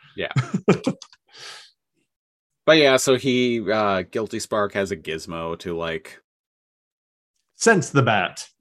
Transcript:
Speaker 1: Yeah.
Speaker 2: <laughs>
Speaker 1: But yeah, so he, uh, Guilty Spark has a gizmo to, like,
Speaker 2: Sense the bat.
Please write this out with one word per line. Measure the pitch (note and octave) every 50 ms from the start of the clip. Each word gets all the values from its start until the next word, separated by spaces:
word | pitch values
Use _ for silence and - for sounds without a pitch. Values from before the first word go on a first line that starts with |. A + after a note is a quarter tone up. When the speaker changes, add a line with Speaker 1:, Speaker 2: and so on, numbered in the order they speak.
| _ _ _
Speaker 1:
Yeah. | - F2 - - C3+ B2 - - - - -
Speaker 2:
<laughs> | - - - C4 - - - - _ _ _ _ _ - - - - - - - _ _ _ _ _ _ _ _ _ _ _ _ _ _ _ _ _ _ _
Speaker 1:
But | D3 D#3+
yeah, | D#3 D3 C3+ C3 B2+
so | - C#3 C3
he, | A#2+ - C3+ B2 B2+ B2 B2 A#2+ A#2 G#2 F2+
uh, | G#2+ A2 G#2+ G2+ G2 F#2
Guilty | F2+ - - A#2 G#2+ G2 A2+ G#2+
Spark | - - A#2 G#2+ G2+ G2+ -
has | G#2 G2 F2+
a | G2
gizmo | D#2+ D#2 D#2 D#2+ D#2+ - E2+ E2 E2 E2 E2 E2 -
to, | - F#2 E2+
like, | E2 E2 E2 E2 D#2 - - - - _ _ _ _ _ _ _ _ _ _ _ _ _ _ _ _ _ _ _ _ _ _ _ _ _ _ _
Speaker 2:
Sense | - - A3+ A3 F3 - -
the | - C#3
bat. | B2 A#2 A2 G2 F2+ - - - - - _ _